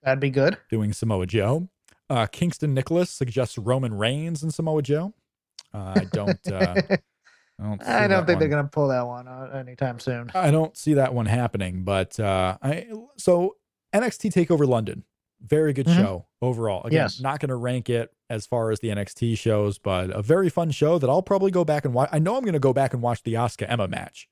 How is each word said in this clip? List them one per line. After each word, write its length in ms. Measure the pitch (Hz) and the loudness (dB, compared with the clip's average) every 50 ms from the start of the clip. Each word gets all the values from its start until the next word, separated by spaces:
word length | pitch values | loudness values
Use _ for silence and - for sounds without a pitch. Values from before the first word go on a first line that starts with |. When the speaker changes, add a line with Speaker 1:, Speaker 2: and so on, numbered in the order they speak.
Speaker 1:
That'd 180 | _ 135 131 135 | _ 0 0 2
be 80 | 143 135 | 0 0
good. 280 | 127 139 135 170 208 - _ _ | 2 4 4 4 2 -2 _ _
Speaker 2:
Doing 240 | 113 113 104 104 101 | -2 0 0 0 -2
Samoa 320 | - - 113 104 95 92 | -2 0 0 0 0 0
Joe. 420 | 92 104 110 98 107 135 165 180 - _ _ _ _ _ _ _ - | 0 0 0 2 2 0 -2 -4 -8 _ _ _ _ _ _ _ -2
Uh, 160 | 131 120 113 | 0 0 0
Kingston 460 | - - - 175 175 - - - 151 135 | -2 -2 -2 -2 -2 -2 -2 -2 0 0
Nicholas 360 | 131 131 - 165 175 180 - | 0 0 0 0 0 0 0
suggests 480 | - - 139 117 104 131 127 - - | -2 -4 -4 -2 0 -2 -2 -2 -4
Roman 360 | 120 101 110 127 135 131 120 107 | -6 -2 0 0 0 0 -4 -2
Reigns 460 | 98 107 117 135 147 156 170 165 143 151 | 0 0 0 0 -2 -4 -6 -6 -4 -4
and 100 | 160 151 | -4 -4
Samoa 280 | - 165 160 156 156 | -2 -2 0 0 0
Joe. 320 | 139 135 143 151 175 202 - _ _ _ _ _ _ _ _ - - _ - | 0 0 0 -2 -2 -6 -10 _ _ _ _ _ _ _ _ -20 -20 _ -12
Uh, 200 | 104 98 95 95 | -10 -8 0 0
I 80 | 98 95 | 0 0
don't, 420 | 95 - 104 101 101 - - _ - | 0 -4 -2 -2 -2 -4 -4 _ -6
uh, 240 | 98 92 95 90 90 190 - | -2 -2 -2 0 0 -2 0
Speaker 1:
<laughs> 760 | - 196 - _ _ _ _ _ _ _ _ _ _ _ - | 0 -2 -4 _ _ _ _ _ _ _ _ _ _ _ -10
Speaker 2:
I 40 | 101 | -8
don't 180 | 107 104 - - | -8 -6 -6 -4
see 40 | |
Speaker 1:
I 200 | - - 214 208 | -2 2 2 4
don't 20 | 202 | 4
Speaker 2:
that 180 | 190 185 170 | 4 4 4
Speaker 1:
think 120 | 170 170 - | 2 2 2
they're 100 | 160 147 | 2 2
Speaker 2:
one. 80 | 147 | 2
Speaker 1:
gonna 100 | 147 143 | 0 -2
pull 200 | 143 - 156 147 139 | -2 0 0 0 2
that 160 | 131 123 123 | 0 -2 -2
one 220 | 120 120 123 123 | -4 -8 -12 -14
out 280 | 127 127 131 131 127 135 | -16 -16 -14 -14 -10 -10
anytime 440 | 135 127 123 123 - 139 127 120 113 | -12 -12 -12 -6 -4 -4 -4 -4 -6
soon. 300 | - 135 127 120 120 123 - | -6 -6 -6 -6 -8 -6 -2
Speaker 2:
I 160 | 185 180 151 | 0 2 4
don't 240 | 147 160 160 - _ | 4 4 2 -2 _
see 200 | - - 151 151 | -6 0 2 4
that 180 | 139 135 127 127 | 4 4 2 2
one 140 | 120 113 | -2 0
happening, 560 | 104 113 123 123 113 - 101 95 90 90 92 92 | 0 0 0 0 -2 -2 -4 -4 -4 -4 -4 -2
but, 360 | 101 98 95 92 - - - | 0 0 0 0 -2 -4 -2
uh, 380 | 107 98 95 92 92 92 95 - | 0 2 2 2 2 0 -2 -2
I, 260 | - 135 151 170 - 233 220 220 226 _ _ | -4 -4 -4 -4 -6 -12 -14 -16 -16 _ _
so 380 | - - 190 180 175 175 196 - _ _ _ _ _ _ _ - | 0 2 4 4 4 2 -2 -4 _ _ _ _ _ _ _ 0
N 100 | 202 247 | 0 0
X 140 | 262 - | 0 -4
T 120 | - - 214 | -2 -4 0
TakeOver 380 | - 185 170 - 170 147 147 | 2 2 4 4 4 4 4
London, 360 | 131 123 113 110 98 98 - - _ _ _ _ _ _ _ | 4 4 2 0 -4 -8 -12 -14 _ _ _ _ _ _ _
very 300 | - 104 151 151 156 151 135 | -2 0 2 2 2 2 0
good 120 | 131 131 | 2 4
Speaker 1:
Mm-hmm. 140 | 165 170 170 | 4 6 6
Speaker 2:
show 240 | 107 98 95 87 - _ _ _ | 6 4 0 -6 -10 _ _ _
overall. 400 | 123 127 123 113 113 107 98 90 - | -2 -2 -2 0 -2 -2 -2 -2 -2
Again, 180 | 113 151 160 139 | 0 2 2 2
Speaker 1:
Yes. 160 | - - - | 0 -4 -4
Speaker 2:
not 180 | 127 135 143 143 | -4 -4 -4 -4
gonna 160 | 151 135 131 | -4 -4 -4
rank 320 | 120 120 123 127 127 - - | -4 -4 -4 -4 -4 -2 -2
it 220 | 120 117 117 - _ _ _ _ | -2 -2 -2 -4 _ _ _ _
as 160 | 117 107 - | -8 -8 -6
far 240 | - 127 120 113 110 | -4 -2 -2 0 0
as 80 | 110 - | -2 -2
the 100 | - 113 | -2 -4
N 80 | 101 | -2
X 160 | 101 101 - - | -4 -4 -6 -6
T 220 | - 120 117 113 | -4 -2 -2 -2
shows, 420 | - - 113 107 104 104 101 95 | 0 2 2 2 2 2 0 -2
but 320 | - - 101 92 90 92 92 | -4 -4 -2 0 0 -2 -2
a 140 | 92 107 104 | -4 -6 2
very 260 | 110 160 185 190 165 | 2 2 4 4 2
fun 220 | - 180 170 160 | 0 0 -2 -2
show 260 | 139 - 147 156 170 | 0 2 2 2 2
that 100 | 175 135 123 | 2 2 2
I'll 120 | 139 180 | 2 2
probably 300 | 185 - 202 196 190 196 | 2 2 0 2 2 2
go 120 | 180 180 170 | 2 2 2
back 220 | 156 151 147 - | 2 0 0 -2
and 80 | 139 120 | 0 0
watch. 160 | 127 139 - | 0 0 2
I 60 | 165 | 2
know 180 | 151 156 180 233 | 0 2 2 0
I'm 80 | 269 254 | -2 -2
gonna 140 | 208 165 147 | 0 0 2
go 140 | 131 135 123 | 2 4 4
back 200 | 139 135 127 - | 4 2 0 0
and 60 | 123 117 | -2 -2
watch 180 | 120 117 - | -2 -2 -2
the 140 | _ 120 110 | _ -4 0
Asuka 340 | 113 120 110 - - - - | 0 0 -2 -2 -6 -4 -4
Emma 180 | 120 117 98 | -2 -2 -2
match. 400 | 90 - 85 87 - _ - - _ | -2 -4 -8 -8 -10 _ -20 -20 _